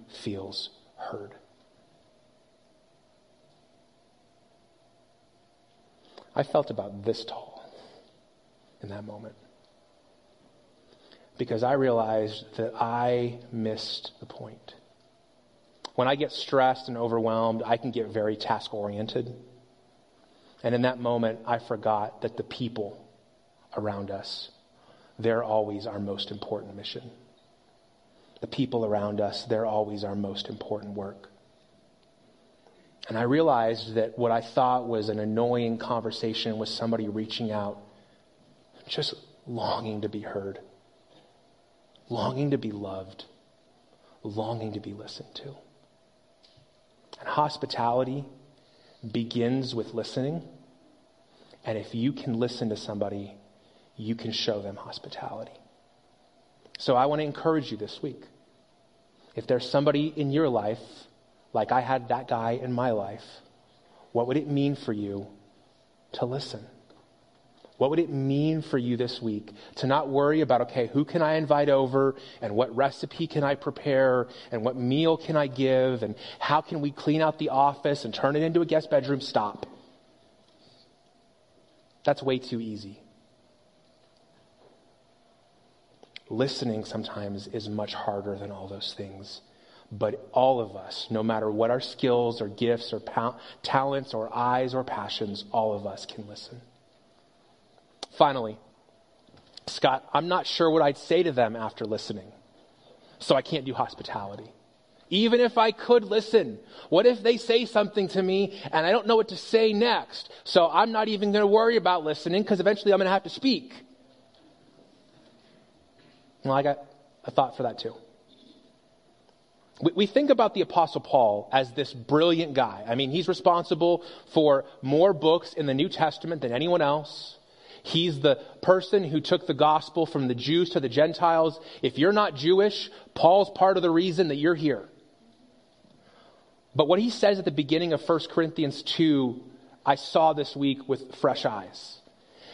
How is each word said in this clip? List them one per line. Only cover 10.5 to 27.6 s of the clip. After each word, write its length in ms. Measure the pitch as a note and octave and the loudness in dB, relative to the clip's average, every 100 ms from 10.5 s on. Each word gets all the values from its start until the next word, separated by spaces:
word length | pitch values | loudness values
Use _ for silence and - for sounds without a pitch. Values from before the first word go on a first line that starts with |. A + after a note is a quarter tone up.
| _ _ _ _ _ _ - _ - | _ _ _ _ _ _ -20 _ -8
because 240 | B2+ A2+ | -4 -2
I 100 | B2 | 0
realized 720 | C#3 C3 A#2 A2 A2 G#2+ G#2+ - - | 2 2 2 2 0 -2 -6 -14 -6
that 180 | A2 - | -6 -4
I 640 | A#2 A#2+ B2 B2 A#2+ A#2+ - | -4 0 0 0 -2 -6 -12
missed 600 | A#2 A2 A2 - - - - | -6 -6 -6 -8 -10 -12 -18
the 80 | - | -20
point. 480 | - A2 A2 - - _ _ _ _ _ _ _ _ _ _ - - | -16 -18 -18 -20 -20 _ _ _ _ _ _ _ _ _ _ -10 0
When 120 | B2+ | 2
I 80 | C#3+ | 2
get 160 | D3 | -2
stressed 580 | - - C3+ C3 B2+ - | -6 0 4 4 2 -4
and 80 | A#2+ | -4
overwhelmed, 680 | A#2 A#2 A2+ A2+ A2+ A2+ A#2 | -2 0 0 2 0 0 0
I 120 | A#2+ | -2
can 120 | C3+ | 0
get 200 | A#2 G#2+ | -4 -4
very 260 | G#2+ G#2+ G#2+ | -2 -2 -2
task-oriented. 960 | - G#2+ - A2 G#2 G#2 A2+ B2+ A#2+ B2 - - _ _ _ _ _ _ _ _ _ _ | -2 -4 -4 -8 -6 -6 -6 -6 -6 -12 -20 -20 _ _ _ _ _ _ _ _ _ _
And 120 | A#2 A#2+ | -2 2
in 80 | |
that 160 | B2+ B2 | 2 0
moment, 400 | A#2+ A#2+ A2+ A2+ A2+ | -2 0 0 -2 -4
I 100 | A#2 | -4
forgot 640 | - A2 A2 G#2+ G#2+ - | -4 -4 0 0 -2 -6
that 160 | A2+ - | -8 -8
the 60 | |
people 600 | G#2+ - B2 A#2 G2+ - - _ _ _ _ _ _ - | -10 -6 -6 -6 -8 -10 -20 _ _ _ _ _ _ -6
around 360 | G#2 G2+ G2 | -6 -6 -8
us, 400 | G2 - - - _ _ _ _ - _ - | -10 -10 -12 -14 _ _ _ _ -20 _ -4
they're 260 | A2+ A2+ | 0 0
always 440 | A#2 A2 G#2 G2+ A2+ | 2 0 0 -4 -8
our 120 | G2+ | -6
most 300 | G2+ G2 - | -6 -6 -8
important 460 | G#2 - G#2+ G2+ G2+ | -10 -8 -8 -8 -14
mission. 340 | G#2+ B2+ B2 - - _ _ _ | -12 -12 -14 -20 -20 _ _ _